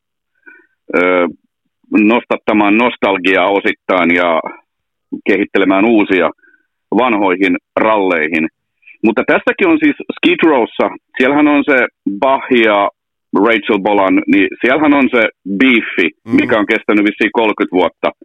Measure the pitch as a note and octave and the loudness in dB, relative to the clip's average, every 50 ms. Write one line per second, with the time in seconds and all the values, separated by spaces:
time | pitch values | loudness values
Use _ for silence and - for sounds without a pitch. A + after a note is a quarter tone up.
0 | _ _ _ _ _ _ _ _ _ - - - _ _ _ _ _ - - E2 | _ _ _ _ _ _ _ _ _ -20 -20 -20 _ _ _ _ _ -6 -4 -2
1 | F2+ F2+ F#2 F2+ F2 D#2+ - - _ _ _ _ _ _ _ _ _ - - G#2+ | 0 0 0 0 0 -2 -4 -8 _ _ _ _ _ _ _ _ _ -4 0 0
2 | G#2+ G#2+ A#2 A#2+ - - A#2+ - - - A2+ G#2 G#2 G2+ G#2 A2 B2 A#2+ - - | 2 2 2 0 -2 -4 -6 -6 -2 -2 0 0 2 2 2 0 0 -2 -2 -2
3 | - G#2 G2 F#2+ F2 F#2+ F#2 F#2 F2 G2+ G2+ G2 F#2 G#2+ - - _ - G2 F2+ | -2 -2 -2 0 0 0 0 2 2 0 0 0 -2 -2 -4 -6 _ -4 -2 0
4 | E2+ E2 E2+ F2 F2 F2 E2 D#2+ - - - - _ _ _ _ _ _ _ _ | 0 0 0 0 0 0 0 -2 -4 -6 -12 -16 _ _ _ _ _ _ _ _
5 | _ - - - - - G2+ F#2+ G#2 - - G2+ F#2+ F#2 F#2+ F#2+ G#2 A#2+ A#2 G#2+ | _ -14 -14 -8 -4 -2 -2 0 -2 -2 -2 -2 0 0 0 2 2 2 2 2
6 | G2+ G2 F#2+ F2+ E2 D2+ - _ _ _ _ _ _ _ _ _ _ - G#2 G#2 | 2 2 0 0 0 -2 -4 _ _ _ _ _ _ _ _ _ _ -4 -2 0
7 | B2 B2+ A2 G2+ G#2 F#2+ F2+ F2+ G2 F#2 F2+ E2 _ _ - - G#2+ A2 A2 G#2 | 0 0 0 0 -2 -2 -2 0 0 0 -2 -2 _ _ -4 -2 0 0 0 0
8 | F#2+ F#2+ F2 E2 D#2 D#2 E2+ D#2+ D#2+ D#2+ _ _ _ _ _ _ _ - - _ | 0 0 0 -2 -2 -2 -2 -2 -4 -4 _ _ _ _ _ _ _ -20 -10 _
9 | - A2+ G#2+ B2+ A#2+ - D3+ F#3+ - B3+ A3+ - G3+ E3+ D#3+ D3 D#3 D3 C#3 - | -2 -2 0 0 0 0 0 0 0 -2 -4 0 0 0 0 2 2 0 -2 -2
10 | - - - - - D#3+ F3 D#3 - E3 D3 B2+ A2 - - - A#2 G2 - - | -6 -12 -8 -2 0 0 0 2 2 2 2 2 0 -2 -2 -4 -4 -4 -4 -8
11 | _ _ - - C3 B2+ C#3+ D3+ D3+ D3 D3 C#3+ C3 D3 C#3 B2+ A#2 - _ _ | _ _ -4 -2 0 0 2 2 2 2 2 0 0 0 0 0 0 -2 _ _
12 | - - G2 G2+ C3+ C3+ C3+ C3+ - - C3 A#2+ A2+ A2 G#2 G2+ G2+ - - _ | -10 -8 -6 -2 -2 0 0 0 -2 0 2 2 2 4 2 2 0 -2 -4 _
13 | _ _ _ _ _ _ - - G2+ A#2 A2+ G#2+ - - A2+ G2+ F#2 G#2+ G#2 G2+ | _ _ _ _ _ _ -2 0 2 2 0 0 0 -2 -2 0 0 0 0 2
14 | F#2+ F#2+ F#2 G2 - - F#2 G2+ F#2+ - - - - A#2+ C3 D#3 D#3 D3 C#3+ C#3+ | 2 2 2 0 0 0 0 2 0 0 -2 -2 -2 -2 0 0 2 2 2 2
15 | C3 A2+ - A#2+ A2 - - _ - F#2 G2 F#2+ C3 C3 B2 G#2+ - - - - | 2 0 0 0 0 0 -4 _ -10 -6 -2 0 2 2 2 2 0 -2 -4 -4
16 | F2+ - - _ - A2 A#2 C#3 D3 B2 B2+ A2 G#2 - A2+ G#2+ - - G#2+ G#2 | -4 -4 -4 _ -10 -4 -2 -2 0 0 0 -2 0 0 -2 -4 -2 -2 0 0
17 | G2+ G#2 G2+ - A#2 G#2 - A#2 A2+ G#2+ G2 - G2+ - - F2+ F2 E2 - _ | 0 0 -2 -2 -2 -2 0 0 0 0 0 -2 -4 -2 0 0 0 0 -2 _
18 | - E2 - _ - | -6 -6 -6 _ -16